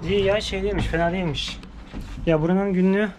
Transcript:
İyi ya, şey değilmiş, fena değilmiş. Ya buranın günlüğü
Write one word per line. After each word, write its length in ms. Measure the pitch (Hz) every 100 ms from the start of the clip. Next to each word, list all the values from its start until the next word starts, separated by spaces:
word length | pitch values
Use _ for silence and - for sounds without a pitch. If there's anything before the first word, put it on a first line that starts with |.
| 160
İyi 140 | 202
ya, 180 | 196 208
şey 220 | 208 196
değilmiş, 220 | 196 190 -
fena 260 | 165 170
değilmiş. 460 | 185 175 135 - - - - - - - - -
Ya 160 | 160
buranın 320 | 165 185 196
günlüğü 360 | 185 185 196 208